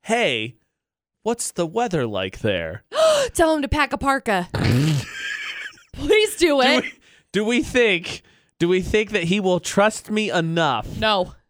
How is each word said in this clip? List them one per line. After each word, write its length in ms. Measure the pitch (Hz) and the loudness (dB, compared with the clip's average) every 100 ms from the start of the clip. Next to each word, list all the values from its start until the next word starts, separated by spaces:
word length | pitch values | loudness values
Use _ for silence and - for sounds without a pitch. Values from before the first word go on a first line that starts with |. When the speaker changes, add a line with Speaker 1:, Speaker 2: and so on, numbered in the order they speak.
Speaker 1:
"Hey, 540 | - 233 196 120 113 - _ _ _ _ _ _ | 0 0 0 0 -4 -12 _ _ _ _ _ _
what's 280 | 214 233 - | -6 -4 -6
the 120 | - 170 | -4 -4
weather 400 | 208 240 170 120 | -2 -2 -2 -2
like 340 | 101 95 - | -2 -4 -2
there?" 440 | 110 92 82 80 _ | -2 0 -4 -10 _
Speaker 2:
<gasps> 20 | 508 640 605 508 | 2 4 4 0
Tell 220 | - 320 311 | 2 2 2
him 60 | |
to 60 | 320 | 0
pack 240 | 403 285 | 0 0
a 40 | 240 | 0
parka. 500 | 277 269 - 190 180 | 0 0 0 -2 -2
Speaker 1:
<laughs> 1400 | 101 90 120 151 143 - - - - - - - - _ | -2 2 2 2 0 -4 -10 -8 -8 -10 -12 -14 -18 _
Speaker 2:
Please 420 | - 294 427 427 - | -8 2 2 2 2
do 120 | 339 | 2
Speaker 1:
Do 120 | 285 | 4
Speaker 2:
it. 240 | 254 262 | 4 2
Speaker 1:
we, 80 | - - _ _ _ | -2 -16 _ _ _
do 120 | 190 | -2
we 180 | 214 247 | 0 0
think, 600 | - 254 226 175 175 - _ _ _ _ | 0 2 2 2 -4 -14 _ _ _ _
do 80 | 170 | 0
we 120 | 185 | 2
think 280 | 180 214 214 | 2 0 0
that 140 | 208 | -2
he 160 | 170 202 | 0 0
will 200 | 190 180 | 2 0
trust 500 | - - 208 - - | 0 2 2 0 -6
me 200 | 214 208 | -4 0
enough 680 | 165 165 165 156 117 - - | 0 0 0 2 0 -4 -4
Speaker 2:
No. 360 | 214 202 180 - | 0 0 -2 -8